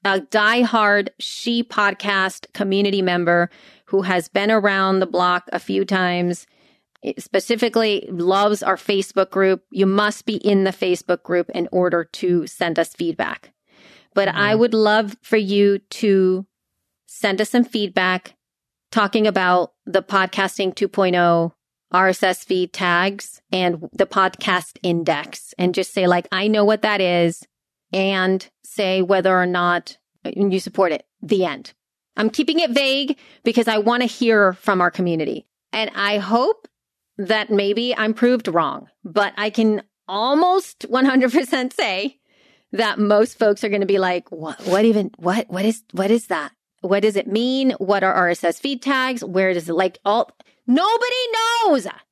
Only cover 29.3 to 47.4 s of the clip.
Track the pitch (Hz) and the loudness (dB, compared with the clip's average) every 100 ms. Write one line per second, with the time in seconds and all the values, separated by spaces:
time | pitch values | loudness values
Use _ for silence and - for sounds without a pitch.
29.3 | 185 180 180 175 175 - - _ _ - | 2 2 0 0 0 -4 -20 _ _ -12
30.3 | - 202 185 185 - 180 151 - _ 156 | -2 0 0 -4 0 0 0 -8 _ -2
31.3 | 202 175 139 - _ _ _ _ - 214 | 0 0 -4 -14 _ _ _ _ -4 -2
32.3 | 220 294 320 320 240 269 269 277 294 - | 0 0 0 0 -2 -2 -2 -4 -8 -10
33.3 | _ 233 233 226 214 214 240 247 - 233 | _ -2 0 0 0 0 0 -2 0 2
34.3 | 214 196 180 - 185 175 - 180 165 151 | 4 2 0 -2 0 0 0 -2 -2 -4
35.3 | - _ _ _ 220 220 - 202 208 190 | -6 _ _ _ -6 -6 -4 -2 -2 0
36.3 | 226 294 440 - _ _ _ _ - 190 | 0 0 -2 -8 _ _ _ _ -12 -2
37.3 | 214 208 202 202 208 247 247 220 220 240 | -2 0 0 0 -2 -2 -2 -2 2 2
38.3 | 247 220 170 151 143 - _ 180 165 202 | 2 0 -2 -2 -6 -14 _ -4 -2 -2
39.3 | - 214 214 220 208 - _ - 196 240 | -2 -4 2 2 0 -6 _ -10 -4 0
40.3 | 294 359 381 - - - 254 269 262 247 | 2 2 2 -2 -18 -4 0 2 2 2
41.3 | 269 254 269 254 - 240 190 269 _ _ | 0 0 -4 -4 -4 -4 -2 -6 _ _
42.3 | _ _ _ _ 202 220 - 208 208 226 | _ _ _ _ -4 -2 0 2 4 2
43.3 | - 214 202 220 202 196 196 185 180 - | 2 0 2 -2 -2 0 0 0 -2 -6
44.3 | 160 151 - 185 190 226 208 196 - 170 | -12 -12 -8 -2 2 4 2 -2 -4 -2
45.3 | 214 - 180 208 220 _ 180 196 233 - | -2 -4 -2 -2 -2 _ -4 0 0 0
46.3 | 165 143 _ _ _ 180 202 214 202 - | -6 -6 _ _ _ -2 0 0 -2 -2
47.3 | 208 | -2